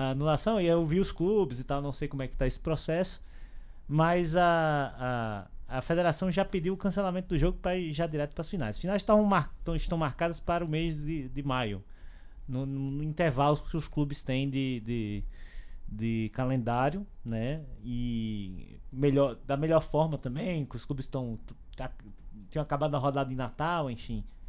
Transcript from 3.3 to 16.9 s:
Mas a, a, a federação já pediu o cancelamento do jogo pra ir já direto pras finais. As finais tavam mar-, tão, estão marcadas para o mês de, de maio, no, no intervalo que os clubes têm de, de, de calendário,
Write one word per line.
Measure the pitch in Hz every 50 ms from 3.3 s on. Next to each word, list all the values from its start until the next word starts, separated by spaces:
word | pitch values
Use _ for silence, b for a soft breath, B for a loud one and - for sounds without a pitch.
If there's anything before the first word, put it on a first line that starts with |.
| b b b b b b b b b b b
Mas | - 143 156 160 170 175 180 175 160 160
a, | 180 175 175 170 165 160 156 151 143 139 117 - 120 127 127 123 120 113 110 107 101 95 - - - - -
a, | 123 131
a |
federação | - - 170 170 175 170 156 - 190 185
já | 165 190 196
pediu | 196 - 185 156 180
o | 190
cancelamento | 185 - 202 160 190 202 185 180 185 185 185
do | 185 147
jogo | 151 175 175 -
pra | - 180 180
ir | 185 180 160
já | 151 143 170
direto | 165 151 147 147 147
pras | - - 165 -
finais. | - 180 127 107 107
As | -
finais | - 180 202 196 -
tavam | - 214 214 214
mar-, | 202 196 180 147 - - -
tão, | - - 165
estão | 156 - - 175 165
marcadas | 160 139 - - 170 170 170 -
para | - - 170 175 170
o | 160
mês | 151 156 165 165 160 147 143
de, | 151 165 151 135 127
de | 127 139
maio, | 139 139 127 127 123 107 101 95 - b b b b b b b b b b b - -
no, | 131 127 135
no | 139 139 135 135 135 139 143 151
intervalo | 156 151 156 175 160 123 127 139 147 151 147
que | - - -
os | 160 147 -
clubes | - 147 147 143 135 -
têm | - - 131 131 139 139
de, | 131 135 135 131 127 117
de, | 107 110 120 117 107 104 104 101 98 B B B B B B B B B B B -
de | - 107 107 113 113 113 113 110 110
calendário, | - - 131 127 131 131 113 117 117 120 131 147